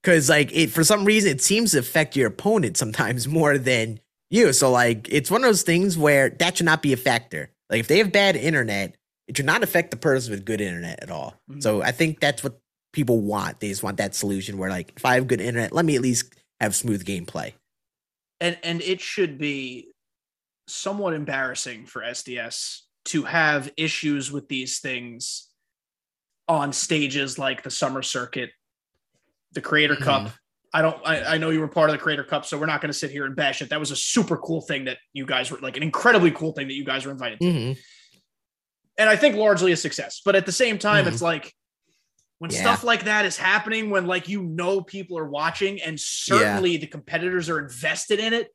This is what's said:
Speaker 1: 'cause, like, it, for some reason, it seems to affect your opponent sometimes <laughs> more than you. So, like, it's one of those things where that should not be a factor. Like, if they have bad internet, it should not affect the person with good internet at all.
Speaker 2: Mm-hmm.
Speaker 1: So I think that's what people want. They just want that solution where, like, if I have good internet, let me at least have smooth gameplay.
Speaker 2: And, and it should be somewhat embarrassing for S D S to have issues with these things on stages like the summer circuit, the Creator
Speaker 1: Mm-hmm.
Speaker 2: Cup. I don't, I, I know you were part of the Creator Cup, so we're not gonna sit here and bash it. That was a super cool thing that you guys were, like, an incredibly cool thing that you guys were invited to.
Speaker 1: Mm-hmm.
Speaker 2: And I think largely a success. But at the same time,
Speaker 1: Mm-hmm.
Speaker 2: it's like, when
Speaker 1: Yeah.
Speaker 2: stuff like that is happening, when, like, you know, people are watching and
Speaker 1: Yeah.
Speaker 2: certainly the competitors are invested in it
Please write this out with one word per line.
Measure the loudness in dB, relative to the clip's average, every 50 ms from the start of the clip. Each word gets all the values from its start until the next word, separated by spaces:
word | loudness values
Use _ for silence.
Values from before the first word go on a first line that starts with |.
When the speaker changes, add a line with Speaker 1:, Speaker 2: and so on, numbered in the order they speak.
| 6
Speaker 1:
'cause, | 6 6 6 6 6
like, | 6 4 4 4 4
it, | 2 2 2
for | 4 2 4
some | 4 4 4 6
reason, | 6 6 6 6 4
it | 2 2
seems | 2 2 2 2 2 4
to | 2 2
affect | 0 2 2 0 0 2 2
your | 2 2 2
opponent | 0 0 0 2 2 4 2 0 0 -2
sometimes | -4 -2 -2 -2 -2 0 0 -2 -2 0
<laughs> | 2 2
more | 4 4 4 2
than | 2 2 2 2 0 -2 -6 -12 _ _ _ _ _ _
you. | 4 6 6 6 6
So, | 6 4 6
like, | 6 6 4 4 2 0 -4 -2
it's | -2 -2 0 2
one | 0 4 6
of | 6
those | 4 4 4
things | 2 2 4 2 2 2 2
where | 4 6 6 6 6 4
that | 2 0 0 0 0
should | 2 4 4
not | 4 4
be | 4 0 0
a | 2
factor. | 2 2 2 2 0 _ -10 -10 -10 -10 _ _ _ _
Like, | -2 -2
if | 2 4
they | 4 4
have | 4 4 4
bad | 4 4 4 2 2
internet, | 0 0 2 2 0 0 -2 -4 -4 -6 -8 _ _ _ _ _ _ -8
it | -6
should | -2 0 2
not | 2 2 2
affect | 2 2 0 0 0
the | -6 -2
person | 0 2 2 2 0 -4
with | -8 -8 -6
good | -4 -4 -2
internet | -2 -4 -4 -8 -8 -10 -10 -12
at | -12 -12
all. | -10 -10 -10 -10 -14 _ _ -18
Speaker 2:
Mm-hmm. | -14 -2
Speaker 1:
So | 0 0 0 2
I | 0 -2
think | 0 2 0 0 0 0
that's | 0 -2 -2 -2 -6
what | -8 -8 _ _ _ _ _ _ _ _
people | -2 2 2 2 2
want. | 2 0 -2 -2 -2 -4 -6 _
They | -8 -8
just | -6 -6
want | -6 -6 -4 -2
that | -4 -4 -2
solution | -4 -4 -2 -4 -4 -6 -8 -8 -6
where, | -4 -4
like, | -4 -6 -8 -10 _
if | -4 0
I | 2 2
have | 2 2 2
good | -2 -2
internet, | -2 -4 -2 -2 -4 -2 0
let | 0 2
me | 2 2
at | 2 2
least | 2 0 0 -2 -6 _ _ _ _ _ _
have | -4 -2 -2
smooth | -2 -2 -2 -2 -2 -2
gameplay. | -6 -6 -6 -8 -8 -10 -10 -10 -10 -12 _ _ _ _ _ _ _ _ _ _ _ _ _ _ _ _ _
Speaker 2:
And, | -4 -4 -4 -4 -6
and | -6 -4 -4 -2
it | -2 -4 -4
should | -4 -8 -2 -2 -2 -2 -2 -4
be | -6 -4 -4 -6 -8 -10 -12 -14 -16 -20 _ _ _ _ _ _ _ _ _ _ _ _ _ _ _ -14
somewhat | -12 -8 -6 -6 -6 -4 -4 -4 -4
embarrassing | -4 -6 -6 -4 -4 -4 -4 -6 -6 -8 -8 -10 -14 -18
for | -16 -14 -10 -10
S | -8 -8 -10 -10
D | -10 -10 -10
S | -10 -8 -8 -8 -8 -8 -10 -12 _ _ _ _ _
to | -4 -4 -4 -4
have | 0 0 2 2 2 2 0 -2 -6 -6
issues | -6 -4 -4 -4 -4 -2 -2 -2 -2 -4 -6
with | -8 -10 -10 _
these | -8 -8 -6 -6 -8 -8
things | -8 -8 -8 -8 -10 -12 -14 -12 -10 -10 -10 -12 -14 _ _ _ _ _ _ _ _ _ _ _ _ _ _ _ _ _ _ _ _ -2
on | 0 0 0 -2
stages | -4 -4 -2 0 0 0 0 -2 -2 -4 -4 -4 -6 -4
like | -4 -4 -4 -6 -10
the | -10
summer | -6 -4 -4 -2 -4 -4
circuit, | -6 -6 -6 -6 -8 -8 -8 -8 -8 -10 _ _ _ _ _ _ _ _ _ _ _ _ _ _ _ _ _ _ _ _
the | _ -10
Creator | -6 0 2 2 2 2 0
Speaker 1:
Mm-hmm. | 0 0
Speaker 2:
Cup. | 0 0 0 0 -4 -12 _ _ _ _ _ _ _ -2
I | 2
don't, | 2 2 0 -2 -4
I, | -2 -2 -2 0 -2 -2
I | 0
know | 0 0
you | 0 0
were | -2 -2
part | 2 2 4 4
of | 2
the | 0
Creator | -2 -2 -2 -2 -4
Cup, | -4 -4 -4 -4
so | -6 -6 -4
we're | -4
not | -2 -2 -2
gonna | -2 -4 -6
sit | -4 -6 -6
here | -6 -6 -8
and | -6 -4
bash | -2 -2 -2 -2 -4
it. | -6 -4
That | -4 -4
was | -4 -4
a | -4
super | -4 -4 0 2 2 2 2 0 -4
cool | -2 -4 -6 -6
thing | -4 -4 -6 -4 -4
that | -6 -8 -10 _ _ _
you | -10 -4
guys | -2 -2 -2 -2 -2
were, | -6 -8
like, | -10 -10 -6 -4
an | -4
incredibly | -2 -2 2 4 6 6 8 6 6
cool | 4 2 -4 -6 -4
thing | -4 -8 -6
that | -6
you | -8 -4
guys | -4 -4 -4 -4
were | -6
invited | -10 -8 -8 -10 -4 -2
to. | 0
Speaker 1:
Mm-hmm. | 0 0 0 -2 -4 -6 -8 -10 _ -20 -20 _ _ _ _ _ _ _ _ _ _ _ _ _ _ _ _ _ _ _ 2
Speaker 2:
And | 4 4
I | 6
think | 6 6 4 4
largely | 4 4 4 4 6 4 2
a | 2 2
success. | 0 -6 -6 -6 -10 -10 -12 -4 0
But | 2 2
at | 2 2
the | 0
same | 0 0 0 0 0 -2
time, | 0 2 4 4 4
Speaker 1:
Mm-hmm. | 2 0
Speaker 2:
it's | -2
like, | -2 -2 -2 -4 -8 -14 _ _ _ _ _ _ _ _ _ _ _ _ _ _ _ _ _ _
when | -10 -8
Speaker 1:
Yeah. | -6 0
Speaker 2:
stuff | 2 2 2 2 2
like | 2 2 2 2
that | 0 0 2 0
is | 0 -2 -2
happening, | 0 2 2 2 0 -2 -4 -4 -2 0
when, | -2 -2 0 0
like, | -2 -2 -4 -4
you | -6 -6 -6
know, | -6 -6 -4 -2 0 0 -2
people | -2 -6 -12 -12 -12 -10 -8 -8
are | -8 -6
watching | -6 -2 -2 -2 -2 -2 -4 -4 -4 -4
and | -8 -8 -8 -8
Speaker 1:
Yeah. | -8
Speaker 2:
certainly | -8 -8 -8 -2 4 4 4 6 4 2 2 0 0 0 -2
the | -6 -10
competitors | -14 -16 -14 -6 -6 -4 -2 -2 -2 -2 -2 -2
are | -4 -4
invested | -6 -8 -12 -6 -4 -4 -4 -4 -2 -2 0 0
in | 0 0 -2
it | -2 -4 -6